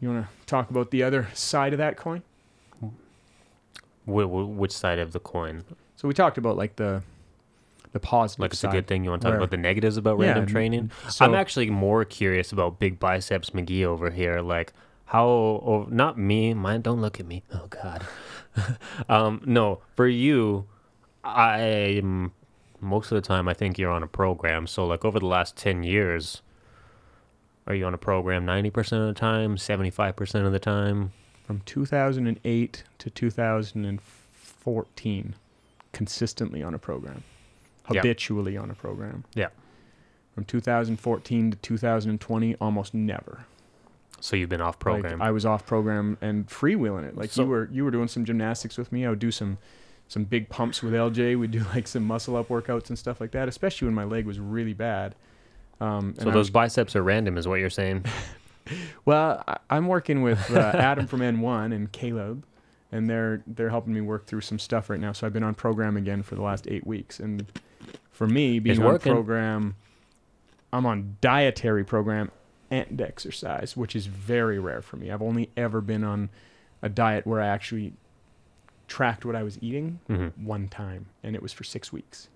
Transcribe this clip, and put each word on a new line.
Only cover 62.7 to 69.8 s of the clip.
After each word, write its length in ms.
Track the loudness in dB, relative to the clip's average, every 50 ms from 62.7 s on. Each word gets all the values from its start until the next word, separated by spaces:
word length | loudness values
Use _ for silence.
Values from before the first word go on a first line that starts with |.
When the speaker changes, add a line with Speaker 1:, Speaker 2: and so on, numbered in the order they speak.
| _ _ _ _
Speaker 1:
and 160 | -4 -2 0 0
they're, 340 | 0 0 0 0 -2 -4 -6
they're 240 | -8 -6 -4 -2 0
helping 240 | 0 -2 -2 -2 -2
me 80 | -2
work 240 | -2 -2 -4 -6 -6
through 160 | -6 -6 -6
some 160 | -4 -4 -6 -6
stuff 320 | -4 -2 -2 -2 0 -2
right 100 | -4 -4
now. 120 | -4 -4
So 140 | -4 -4 -4
I've 60 | -4
been 100 | -2 0
on 120 | -2 -2 -2
program 420 | 0 0 0 0 2 0 0 0
again 260 | 0 -2 -2 -2 -4
for 120 | -4 -6 -6
the 80 | -4
last 240 | -4 -4 -4 -4 -6 -6
eight 180 | -8 -6 -6
weeks. 320 | -6 -6 -8 -8 -12 -12 -10
And 280 | -6 -6 -6 -6 -8 -10 -12 -18 -20 _ _ -20 -20 -20 -20 -20 _ _
for 160 | _ -2 2
me, 320 | 2 4 4 4 4 4 4
being 180 | 4 4 6
Speaker 2:
It's 40 | 8
Speaker 1:
on 60 | 8 8
Speaker 2:
working. 200 | 6 6 4 4
Speaker 1:
program, 640 | 4 4 2 2 0 0 0 0 0 0 -2 -2 -4 -6